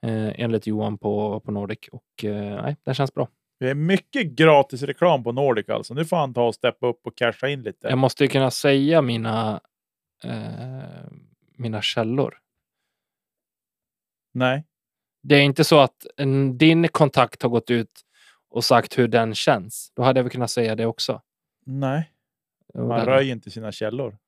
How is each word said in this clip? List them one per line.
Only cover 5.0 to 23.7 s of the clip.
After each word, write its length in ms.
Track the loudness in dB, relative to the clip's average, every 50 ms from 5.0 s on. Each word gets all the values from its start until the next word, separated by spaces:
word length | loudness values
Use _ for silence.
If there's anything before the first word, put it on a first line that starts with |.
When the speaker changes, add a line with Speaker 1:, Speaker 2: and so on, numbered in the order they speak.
| 2 2 2 2 0
Speaker 2:
på 80 | -4
Nordic, 380 | -4 -2 0 0 0 -2 -2 -4
alltså. 240 | -6 -6 -6 -8 -8
Nu 120 | -8 -4
får 120 | -2 -2 -2
han 160 | -2 -2 -2
ta 140 | 0 0 0
och 80 | 0
steppa 320 | 0 -4 -4 -4 _ -4 -4
upp 200 | -4 _ _ -16
och 100 | -6 -2
casha 300 | -2 -2 -2 -2 -4 -6
in 160 | -6 -4 -8
lite. 240 | -10 -12 _ _ -2
Speaker 1:
Jag 100 | 0 2
måste 260 | 2 2 2 2 0
ju 40 | 2
kunna 240 | 2 2 0 0
säga 500 | -2 0 2 2 4 4 4 4 4 4
mina, 580 | 4 2 0 -2 -2 -2 -2 -2 -2 -2 -4 -6 _ _ _ _ _ _ _ _ _ _ _ _ -12
eh, 880 | -10 -10 -10 -10 -10 -12 -12 -12 -12 -12 -14 -14 -16 -18 -18 -20 -20 -20 -20 _ _ _ _ _ _ _
mina 260 | _ -8 -6 -6 -4
källor. 580 | -4 -4 -2 -2 -2 -2 0 -2 -2 -2 -4 _ _ _ _ _ _ _ _ _ _ _ _ _ _ _ _ _ _ _ _ _ _ _ _ _ _ _ _ _ _ _ _ _ _ _ _ _ _ _
Speaker 2:
Nej. 320 | _ 0 0 0 0 -2 -6 _ _ _ _ _ _ _ _ _ _ _
Speaker 1:
Det 140 | _ 4 6
är 60 | 6
inte 220 | 6 4 4 2 4
så 160 | 6 8 6
att 260 | 6 6 _ _ -20 -20 -10 -4
en, 400 | -2 0 2 2 2 0 2 4
din 300 | 6 6 6 6 2 0
kontakt 540 | _ 2 2 2 4 2 2 2 0 -4
har 80 | -4 0
gått 220 | 0 0 0 0
ut 340 | 0 0 0 -4 _ -20 _ _ _ _ _ _ _ _ _ _
och 140 | -6 -4 2
sagt 320 | 4 4 4 4 2 0 0
hur 100 | 0 2
den 280 | 2 0 0 0 -4
känns. 560 | -4 0 0 0 0 -2 -10 -14 -16 -16 -16 _
Då 80 | 0 2
hade 160 | 2 4 2
jag 40 | 0
väl 80 | -2
kunnat 200 | -2 -4 -6 -4
säga 240 | -2 -2 -2 -2 -2
det 100 | -2 -2
också. 360 | -4 -4 -6 -6 -6 -6 -10 _ _ _ _ _ _ _ _ _
Speaker 2:
Nej. 460 | -10 -8 -4 -4 -2 -2 -4 -4 _ _ _ _ _ _ _ _ _ _ _ _ _ _
Speaker 1:
Jo, 140 | -8 -6 -4
Speaker 2:
Man 120 | -2 -2
Speaker 1:
där. 60 | 0
Speaker 2:
röjer 260 | 2 2 2 2 0
inte 200 | -4 -8 _ -14
sina 200 | -14 -12 -12 -12